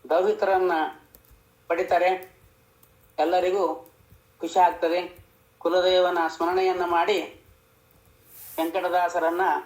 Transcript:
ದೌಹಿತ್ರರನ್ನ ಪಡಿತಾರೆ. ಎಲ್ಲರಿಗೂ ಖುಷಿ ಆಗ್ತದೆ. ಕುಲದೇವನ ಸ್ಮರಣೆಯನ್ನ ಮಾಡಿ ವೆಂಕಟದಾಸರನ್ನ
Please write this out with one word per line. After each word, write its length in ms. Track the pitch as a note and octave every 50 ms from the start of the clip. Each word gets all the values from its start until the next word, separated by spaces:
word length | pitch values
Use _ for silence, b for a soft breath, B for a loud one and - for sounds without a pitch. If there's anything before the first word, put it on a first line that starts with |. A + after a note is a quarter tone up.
| _ B2+
ದೌಹಿತ್ರರನ್ನ 600 | D#3 F3 F#3 G#3+ G#3+ G#3+ G3+ F#3+ F#3+ F#3 F#3 F3+ E3+ D#3+ D#3 - - - _ _ - - _ _ - _ _ _ _ _ _
ಪಡಿತಾರೆ. 680 | - E3+ E3+ F#3 - F#3 E3+ F3 F3+ F#4+ F3+ - - _ _ - _ _ _ _ _ _ _ _ _ _ _ _ _ _ -
ಎಲ್ಲರಿಗೂ 560 | D#3 E3 F3+ F3+ F3+ F#3 F#3+ G3+ F3+ D#3+ - - - - _ _ _ _ - _ _ _ _ _
ಖುಷಿ 200 | - E3 - F#3+
ಆಗ್ತದೆ. 680 | F3 E3+ F3 - F3 D#3+ E3+ F3+ F3+ F3 - - - _ _ _ _ _ _
ಕುಲದೇವನ 600 | _ - E3+ F3 F#3 F3+ F#3 F#3 F#3 F3+ F3+ F3+ E3+ E3
ಸ್ಮರಣೆಯನ್ನ 580 | E3 - - E3+ F4 F#4 F#3 F#3 F#3 F#3 F3+ F3
ಮಾಡಿ 600 | E3+ E3+ E3+ E3+ F#4 G#4 E4+ - - - - _ _ _ _ _ _ _ _ _ _ _ _ _ _ _ _ _ _ - - - - -
ವೆಂಕಟದಾಸರನ್ನ 840 | - E3 E3 E3+ F#3+ F3+ F3+ F3 F3+ F3 E3+ E3+ F3 - E3 E3+ F3 F#3+ F3 D3 C#3+ -